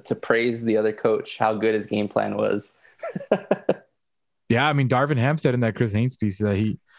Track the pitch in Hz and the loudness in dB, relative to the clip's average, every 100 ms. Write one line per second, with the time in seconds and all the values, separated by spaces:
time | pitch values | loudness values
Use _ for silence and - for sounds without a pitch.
0 | - 110 - 117 120 117 113 110 107 107 | -4 -4 0 2 2 0 0 2 2 0
1 | 117 110 - - 110 107 110 107 101 107 | 0 0 -2 -2 0 2 0 0 -2 -2
2 | 104 - 107 104 107 104 - - _ _ | -2 -2 -2 0 0 -2 -4 -16 _ _
3 | 659 - - 196 - - - - - _ | -10 -10 -4 -4 -2 -2 -2 -4 -8 _
4 | _ _ _ _ - 117 147 143 127 127 | _ _ _ _ -2 2 2 2 2 2
5 | 143 139 123 156 147 123 113 - 117 101 | 2 2 0 2 0 2 0 0 0 0
6 | 127 - 107 92 104 98 107 - _ | -2 -2 -4 -2 0 0 0 -4 _